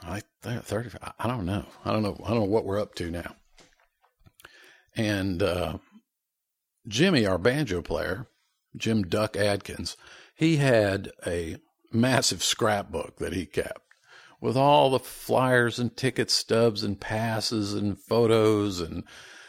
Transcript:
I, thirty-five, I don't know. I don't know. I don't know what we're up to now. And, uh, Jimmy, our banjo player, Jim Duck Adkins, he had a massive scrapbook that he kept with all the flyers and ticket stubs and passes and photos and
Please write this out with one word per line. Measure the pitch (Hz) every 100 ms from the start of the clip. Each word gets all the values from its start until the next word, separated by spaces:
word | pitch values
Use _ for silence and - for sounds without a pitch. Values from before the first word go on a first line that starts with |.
I, | 82 98 - _
thirty-five, | 107 120 - 107 113 - - -
I | 113
don't | 123 85
know. | 101 - -
I | -
don't | 107
know. | 104 -
I | 95
don't | 117
know |
what | 98 110
we're | 92 98
up | 101 -
to | 85
now. | 85 - - _ _ - _ _ _ _ _ _ _ - - - _ _ -
And, | 107 101 98 87
uh, | 98 90 80 80 - - _ _ _ _ _ _ _ _ -
Jimmy, | 104 190 151 104
our | 90
banjo | 107 143 131 87
player, | - 80 80 107 120 _ _ _ _ -
Jim | 113 110
Duck | 87 107 107 98
Adkins, | 104 101 - - - - - - - _
he | 160 156
had | 139 117 101 98 98 - -
a | 87 82 - _ _ _
massive | 113 127 127 - 92
scrapbook | - - 110 104 85 78 - -
that | 82
he | 92 78
kept | - - - _ _ _ - - _
with | 120 120
all | 139 147 135
the | 127
flyers | - - - 117 127 123 120 117
and | 120 -
ticket | 131 123 117
stubs | - - 113 117 104
and | 104 98
passes | - 110 117 113 - 113 101
and | 104 101 101
photos | - 113 117 113 110 107 104 90
and | 82 85 - - - -